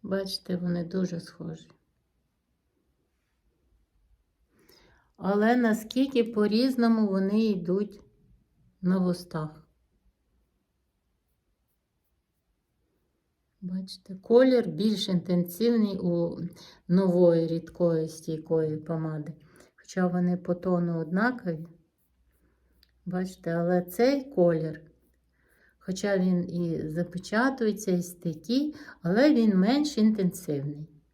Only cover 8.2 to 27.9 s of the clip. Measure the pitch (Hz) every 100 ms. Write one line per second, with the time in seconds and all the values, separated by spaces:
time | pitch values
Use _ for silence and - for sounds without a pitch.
8.2 | _ _ _ _ _ _ 180 190 180 175
9.2 | - 165 151 - _ _ _ _ _ _
10.2 | _ _ _ _ _ _ _ _ _ _
11.2 | _ _ _ _ _ _ _ _ _ _
12.2 | _ _ _ _ _ _ _ _ _ _
13.2 | _ _ _ _ 185 185 185 - - 190
14.2 | - 233 262 247 185 156 214 202 - 180
15.2 | - 175 175 - 233 233 208 190 180 170
16.2 | 170 - 175 - - - - 180 190 175
17.2 | 175 165 165 165 - - 175 160 160 -
18.2 | - 156 160 160 156 156 156 165 160 156
19.2 | 151 156 _ - - _ - - 180 175
20.2 | 180 180 - 175 185 180 175 165 160 180
21.2 | 233 247 180 156 165 - _ _ _ _
22.2 | _ _ _ _ _ _ _ _ - 185
23.2 | 185 - 165 170 170 180 180 - 247 277
24.2 | 262 - 175 160 156 151 - _ _ _
25.2 | _ _ _ _ _ _ - 185 202 196
26.2 | 185 180 175 170 170 156 156 156 175 180
27.2 | - 214 262 262 220 196 -